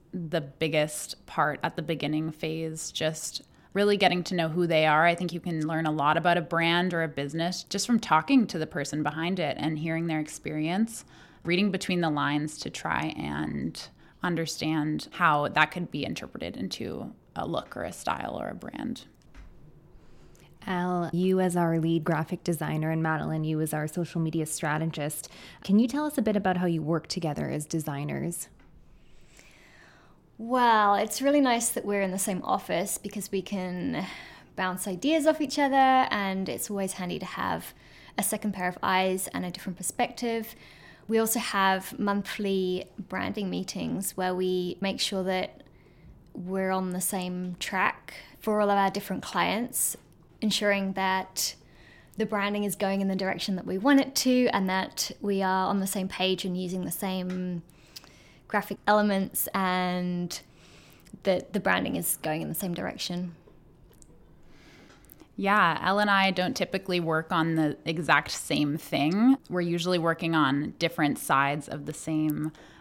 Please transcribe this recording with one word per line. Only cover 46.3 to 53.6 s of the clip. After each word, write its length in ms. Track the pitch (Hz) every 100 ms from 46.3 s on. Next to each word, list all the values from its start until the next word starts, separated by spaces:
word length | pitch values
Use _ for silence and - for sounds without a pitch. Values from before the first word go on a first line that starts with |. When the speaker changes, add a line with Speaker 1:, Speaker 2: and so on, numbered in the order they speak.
Speaker 3:
we're 380 | - 180 190 190
on 200 | 190 185
the 100 | 180
same 540 | - 196 180 180 180 175
track 540 | - 190 190 - - - - -
for 200 | - 214
all 100 | 208
of 80 | 202
our 120 | 196
different 320 | 196 - 180
clients, 720 | - 180 175 196 247 - - - - - - -
ensuring 520 | 220 - 208 196 190
that 640 | 190 190 190 185 - - - - - - - - -
the 80 | 214
branding 380 | 208 202 208
is 120 | 208 -
going 260 | 196 196
in 60 | 190
the 80 | 190
direction 400 | 190 180 -
that 100 | 185